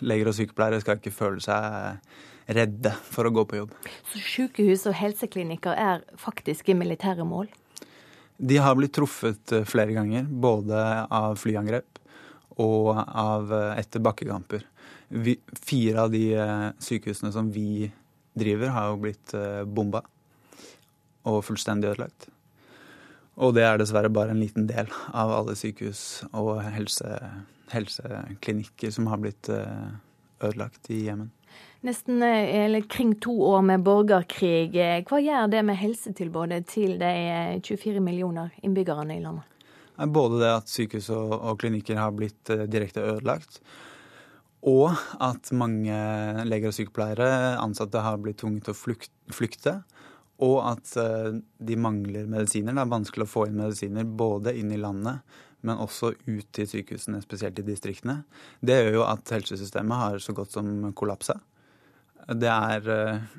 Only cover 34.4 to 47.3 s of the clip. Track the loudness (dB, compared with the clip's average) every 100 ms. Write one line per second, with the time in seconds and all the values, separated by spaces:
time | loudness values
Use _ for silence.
34.4 | 4 4 2 2 4 2 2 2 2 2
35.4 | 4 4 2 2 0 -2 -6 -6 -4 -2
36.4 | -2 -2 -4 0 0 2 2 2 0 -2
37.4 | -2 -4 -4 -6 -2 0 0 0 -2 -4
38.4 | -8 -6 -2 0 0 -2 -4 -6 -6 -10
39.4 | -12 _ -20 -20 -20 -4 0 4 4 4
40.4 | 4 4 0 -4 -2 -4 -4 -4 -2 -4
41.4 | -4 -2 -2 -2 -2 -2 -2 -2 -6 -6
42.4 | -4 -2 0 -2 -2 -4 -2 -2 -2 -2
43.4 | -4 -20 -20 -20 -20 -20 -20 -20 -20 -20
44.4 | _ _ 4 6 6 4 -4 -2 -2 -2
45.4 | -2 -2 0 0 -2 -2 -2 -2 -4 -4
46.4 | -2 0 -2 -2 -6 -4 -4 0 2